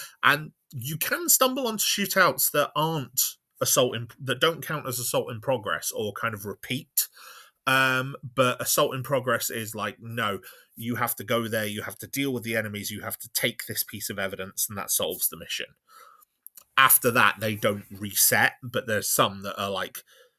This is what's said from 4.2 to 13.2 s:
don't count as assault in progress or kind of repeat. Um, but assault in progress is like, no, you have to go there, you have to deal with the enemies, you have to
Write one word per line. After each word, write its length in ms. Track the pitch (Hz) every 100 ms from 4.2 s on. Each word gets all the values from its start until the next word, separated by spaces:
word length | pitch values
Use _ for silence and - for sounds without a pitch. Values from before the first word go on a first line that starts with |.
| 131 131
don't 260 | 160 151 -
count 220 | 151 135
as 120 | 117
assault 320 | 123 139 120
in 100 | 113
progress 500 | 110 127 101 78 -
or 220 | - 107
kind 200 | 101 117
of 120 | 107 101
repeat. 640 | - - 127 - - - - - - - _ -
Um, 480 | 131 131 131 131 143
but 360 | 123 - 127 120
assault 360 | 120 - 147 131
in 80 |
progress 480 | 123 135 123 113 -
is 240 | 113 107 110
like, 220 | 104 95
no, 400 | 117 117 107 95 - - _ -
you 200 | 117 117
have 200 | 120 -
to 60 |
go 240 | 107 120 113
there, 200 | 110 107
you 160 | 104
have 140 | 107 -
to 80 | 104
deal 260 | 135 139
with 80 | 123
the 140 | 113 113
enemies, 340 | 107 104 101
you 120 | 104
have 180 | 110
to 100 | -